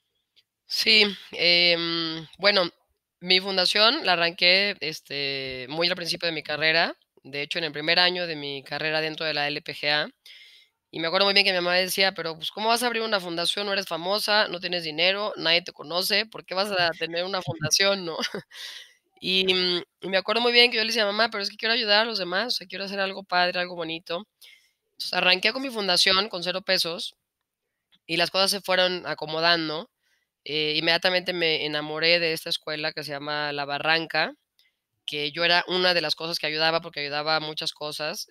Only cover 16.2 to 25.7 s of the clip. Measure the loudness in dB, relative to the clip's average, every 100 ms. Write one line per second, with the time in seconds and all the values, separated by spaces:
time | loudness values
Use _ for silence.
16.2 | 0 -6 -8 -4 -2 0 0 -2 -6 -4
17.2 | -4 -4 -4 -4 0 2 2 2 -2 -6
18.2 | -6 -6 -12 -14 -14 -14 -18 _ _ _
19.2 | 0 2 4 2 2 0 -4 _ -2 0
20.2 | 0 2 4 6 6 4 -2 0 0 2
21.2 | 0 0 -8 -4 -2 0 2 2 2 -2
22.2 | -4 -2 -2 -4 -8 -12 -8 -4 -4 -4
23.2 | -2 2 2 2 -4 -4 -6 -6 -6 -8
24.2 | -8 _ -20 -20 _ _ _ -12 -6 0
25.2 | 2 4 2 0 -4